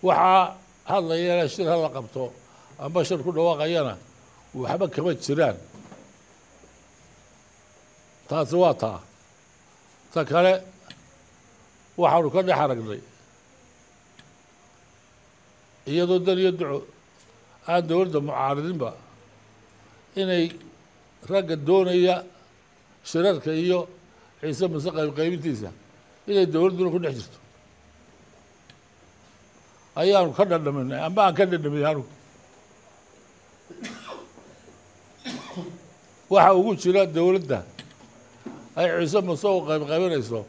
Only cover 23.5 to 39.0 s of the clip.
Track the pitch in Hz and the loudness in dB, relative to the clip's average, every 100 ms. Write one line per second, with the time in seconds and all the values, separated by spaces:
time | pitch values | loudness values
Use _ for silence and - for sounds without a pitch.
23.5 | 160 180 180 165 - _ - - _ 156 | -2 0 0 -2 -14 _ -20 -20 _ -8
24.5 | 135 180 156 160 160 151 139 160 175 156 | -4 -2 -2 -4 -4 -4 -2 -2 -2 -4
25.5 | 120 104 90 - _ _ _ - 202 180 | -6 -8 -14 -20 _ _ _ -2 2 2
26.5 | 156 185 175 180 170 165 127 104 - - | 4 2 2 -2 -2 -4 -8 -12 -20 -20
27.5 | _ _ _ _ _ _ _ - _ _ | _ _ _ _ _ _ _ -20 _ _
28.5 | _ _ - _ _ _ _ _ _ _ | _ _ -20 _ _ _ _ _ _ _
29.5 | _ _ _ _ - 180 196 175 127 196 | _ _ _ _ -2 4 4 4 2 2
30.5 | 170 147 139 131 135 156 185 196 160 190 | 2 0 -4 -4 -6 -4 2 2 4 2
31.5 | 175 147 147 147 151 120 - - - - | 2 -2 -2 -2 -2 -8 -18 -20 -20 -20
32.5 | - _ - _ _ _ - _ _ _ | -20 _ -20 _ _ _ -20 _ _ _
33.5 | _ _ - - - - - - - - | _ _ -18 -16 -16 -16 -18 -18 -20 -20
34.5 | - - - - _ _ - 254 - - | -20 -20 -20 -20 _ _ -20 -16 -14 -14
35.5 | 185 170 - - - _ - _ 196 170 | -14 -14 -16 -20 -20 _ -20 _ 6 8
36.5 | 190 208 196 175 185 185 156 175 190 147 | 6 2 0 2 2 2 2 2 2 0
37.5 | 117 90 - - - - - - - - | -6 -6 -20 -20 -20 -20 -20 -20 -20 -18
38.5 | - - - 175 170 | -18 -14 -2 0 0